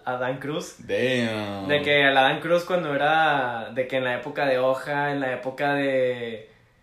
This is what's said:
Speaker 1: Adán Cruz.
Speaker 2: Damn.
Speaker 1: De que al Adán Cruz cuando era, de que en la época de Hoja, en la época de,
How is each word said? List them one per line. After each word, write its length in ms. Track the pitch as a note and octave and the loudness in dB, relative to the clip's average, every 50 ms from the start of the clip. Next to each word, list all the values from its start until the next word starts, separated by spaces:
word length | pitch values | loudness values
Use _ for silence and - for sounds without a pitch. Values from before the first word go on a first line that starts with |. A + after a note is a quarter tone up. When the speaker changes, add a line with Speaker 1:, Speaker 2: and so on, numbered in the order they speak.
| - | -6
Speaker 1:
Adán 340 | B2+ B2+ B2 B2+ B2+ C3+ C#3 | -6 -4 -2 -2 -2 -4 -4
Cruz. 380 | C#3 C#3+ D3+ F3 F3+ - - - | -4 -6 -6 -6 -6 -8 -14 -14
Speaker 2:
Damn. 880 | A#2 - G2 G#2+ B2 C3 B2+ B2 A#2 A2+ A2 G#2+ G#2 G2+ G2+ G2 G2 | -6 -2 0 2 2 2 2 2 0 0 -2 -2 -4 -4 -6 -4 -2
Speaker 1:
De 160 | F#2+ D3 C#3+ | 0 0 2
que 220 | C#3+ D3 D3 C#3+ C#3 | 2 4 4 6 6
al 120 | C3+ C3+ | 6 6
Adán 220 | C3+ C3+ C#3 D3 D3+ | 6 6 4 4 0
Cruz 220 | D#3+ D#3+ F3 F3 E3+ | 0 2 0 0 2
cuando 300 | - F#3 F3 E3 D3 C#3 | 0 -2 -2 -2 -2 -2
era, 760 | C#3 C#3+ D3+ D#3 D#3+ D#3+ D3+ C#3+ C3+ B2+ B2 A#2 A2+ A2 G#2+ A#2 | 0 2 2 4 4 4 2 2 0 0 -2 -4 -6 -8 -8 -4
de 140 | C3 B2+ C3 | -4 -4 -2
que 80 | C3+ | -2
en 80 | C3 B2+ | -2 -2
la 100 | B2 B2 | -2 -2
época 320 | A#2+ - D3 - D3+ C#3+ | -4 -4 -6 -4 -2 0
de 120 | C3+ B2+ B2+ | 2 2 2
Hoja, 520 | B2+ C3 C3 C3 - D3+ C#3+ C#3+ C#3+ D3 | 2 2 0 0 -2 -4 -2 -2 -2 -2
en 80 | C#3+ C#3 | -2 -2
la 120 | C3+ C3 B2 | -2 -4 -4
época 400 | B2 - C3 B2+ - D3 C#3+ C#3+ | -4 -6 -8 -6 -2 -2 0 0
de, 760 | C#3 C#3 C#3 C3+ C3 B2+ B2+ B2 A#2+ A#2 A#2 A2+ G#2+ - - _ _ _ _ _ _ | 0 0 2 2 2 2 2 0 -2 -6 -8 -10 -10 -14 -18 _ _ _ _ _ _